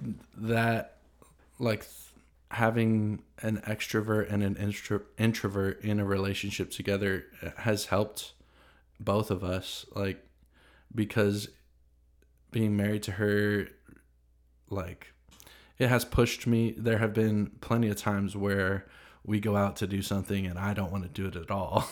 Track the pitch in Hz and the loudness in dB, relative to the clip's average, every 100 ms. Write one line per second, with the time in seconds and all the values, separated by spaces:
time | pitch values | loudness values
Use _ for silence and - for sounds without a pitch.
0 | 123 - - - 110 113 117 113 - - | -6 -8 -12 -8 0 2 4 2 -2 -12
1 | _ _ - _ _ - 120 107 - - | _ _ -20 _ _ -4 -2 -2 -4 -18
2 | - - _ _ _ 113 113 117 113 110 | -20 -20 _ _ _ 0 2 4 4 4
3 | 107 104 - - 110 107 107 107 - 110 | 2 -2 -10 -8 -4 -2 -4 -6 -2 -2
4 | 107 107 101 104 98 98 104 101 - 104 | 2 0 0 0 0 0 -4 -4 -4 -4
5 | - - 113 110 101 98 98 - 107 104 | -4 0 0 2 -2 0 -2 -2 -2 0
6 | 98 98 98 98 101 101 90 - 101 98 | 2 0 0 -2 -4 -4 -4 -4 -2 0
7 | 101 95 - - 85 - 120 104 - 95 | 0 -2 -6 -12 -12 -4 0 0 0 0
8 | 107 - - - _ - - - _ - | 0 -4 -14 -16 _ -20 -20 -20 _ -8
9 | 101 101 104 90 90 92 - - - 101 | 0 0 0 -2 -2 -4 -4 -10 -10 -4
10 | 98 92 - _ _ _ - - - 110 | -4 -4 -12 _ _ _ -20 -20 -8 -2
11 | 104 113 101 104 104 - _ _ _ _ | 0 2 2 2 -4 -14 _ _ _ _
12 | _ _ _ _ _ 120 110 104 101 107 | _ _ _ _ _ 0 2 2 2 0
13 | - 98 104 104 104 104 - - - - | -4 0 2 4 2 0 -2 -10 -20 -20
14 | _ _ _ _ _ _ _ 98 87 - | _ _ _ _ _ _ _ -8 -8 -12
15 | - _ - - - - - - 127 123 | -18 _ -20 -20 -20 -20 -16 0 4 4
16 | - - 120 - 123 117 113 - 113 110 | 4 4 2 2 2 2 2 0 0 2
17 | 113 110 110 104 101 - - 117 113 101 | 2 2 2 2 0 -6 -2 2 2 0
18 | 107 101 98 101 101 98 95 98 - - | 0 0 0 -2 0 2 2 0 -6 -18
19 | - - - 107 107 101 101 - 98 98 | -20 -14 -2 0 2 2 2 0 -2 -2
20 | 98 98 92 101 95 87 101 101 92 95 | 0 -2 0 -2 -2 -2 -2 -2 -2 -4
21 | 87 - 95 85 82 98 87 107 - | -6 -6 -6 -6 -6 -4 0 0 -2